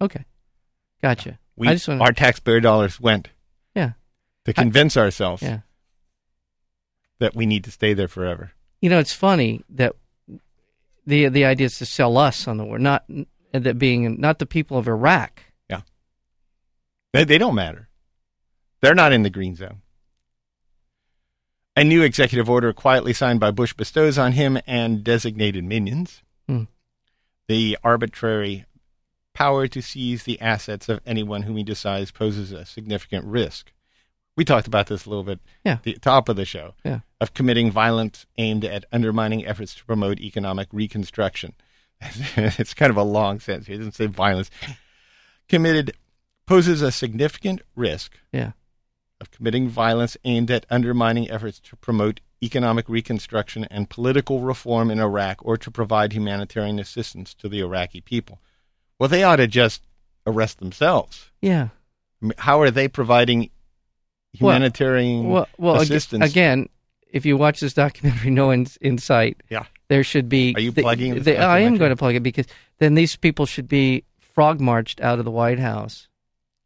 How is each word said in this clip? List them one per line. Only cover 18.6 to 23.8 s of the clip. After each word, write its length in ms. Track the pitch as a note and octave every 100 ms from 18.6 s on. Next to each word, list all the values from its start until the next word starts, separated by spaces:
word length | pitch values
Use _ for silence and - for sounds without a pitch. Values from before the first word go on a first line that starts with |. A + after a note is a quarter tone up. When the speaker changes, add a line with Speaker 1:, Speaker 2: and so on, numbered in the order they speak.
| _ _
Speaker 2:
They're 140 | C3+ F3
not 180 | D#3
in 80 | B2
the 60 | G#2
green 260 | F#2 F#2 E2+
zone. 260 | F#2+ G2+ _ _ _ _ _ _ _ _ _ _ _ _ _ _ _ _ _ _ _ -
A 60 |
new 200 | D3+ E3
executive 460 | D3+ B2 B2+ B2 A2+
order 220 | B2 A#2+
quietly 400 | G#2 C3+ C3 -
signed 260 | A#2+ C3 A#2
by 120 | G#2+
Bush 220 | G#2 A#2
bestows 440 | -